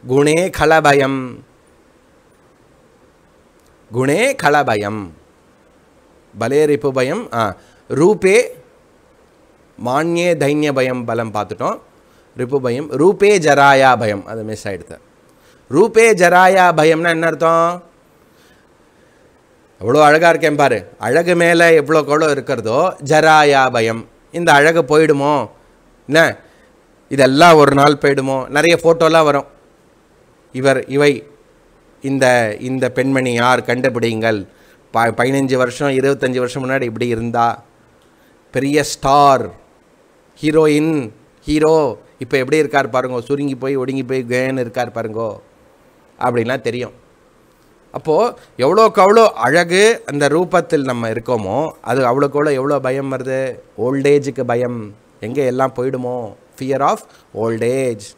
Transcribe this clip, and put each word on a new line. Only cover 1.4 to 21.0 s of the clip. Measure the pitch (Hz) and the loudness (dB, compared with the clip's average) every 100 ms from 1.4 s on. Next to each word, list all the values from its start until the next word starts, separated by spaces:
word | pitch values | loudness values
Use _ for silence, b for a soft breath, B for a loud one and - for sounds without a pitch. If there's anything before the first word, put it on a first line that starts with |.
| _ _ _ _ _ _ _ _ _ _ _ _ _ _ _ _ _ _ _ _ _ _ _ _ _ | _ _ _ _ _ _ _ _ _ _ _ _ _ _ _ _ _ _ _ _ _ _ _ _ _
குணே | 113 131 160 254 277 | -4 -2 0 -2 -2
கல | 151 147 | 0 0
பயம், | 131 107 101 107 95 76 _ _ _ _ _ _ _ _ _ _ _ 101 | 0 -2 -4 -8 -12 -18 _ _ _ _ _ _ _ _ _ _ _ -8
பலே | 113 143 | -2 0
ரிபு | 151 143 139 | 0 0 -2
பயம். | 131 127 196 233 | -2 -4 -4 -6
ஆ, | 117 107 92 b b _ | -4 -4 -6 b b _
ரூபே | 127 175 202 190 208 - - _ _ _ _ _ _ _ _ _ _ _ - | 0 2 2 2 2 0 -8 _ _ _ _ _ _ _ _ _ _ _ -12
மான்யே | 110 135 165 170 175 | -4 -2 -2 -2 -2
தைன்ய | 165 139 147 151 | 0 -2 -2 -2
பயம் | 131 127 127 | -2 -2 -4
பலம் | 117 117 110 | -6 -6 -6
பார்த்துட்டோம். | 104 101 107 139 226 _ _ b b b - | -6 -8 -8 -8 -8 _ _ b b b -12
ரிபு | 123 139 | -6 -4
பயம், | 127 120 156 | -4 -6 -6
ரூபே | 131 170 202 202 208 | 0 2 4 2 2
ஜராயா | 151 143 139 135 131 120 | 2 4 6 6 4 2
பயம், | 113 101 - | 0 -4 -8
அது | 113 | -12
மிஸ் | 107 110 110 | -10 -10 -10
ஆயிடுது. | 92 85 - _ _ _ b b b _ | -12 -14 -20 _ _ _ b b b _
ரூபே | 131 220 220 226 | 2 2 4 4
ஜராயா | 196 175 180 185 190 180 | 4 4 6 6 6 4
பயம்னா | 160 156 160 170 | 4 2 2 0
என்ன | 165 165 | 0 -2
அர்த்தம்? | 156 165 165 165 180 - _ _ _ _ b b b b _ _ b b b b b _ _ _ _ | 0 0 2 0 -4 -14 _ _ _ _ b b b b _ _ b b b b b _ _ _ _
"எவ்வளோ | 98 147 | -2 2
அழகா | 151 156 170 | 4 4 4
இருக்கேன் | 165 151 147 | 2 0 0
பாரு", | 139 113 - | 0 0 -6
அழகு | _ | _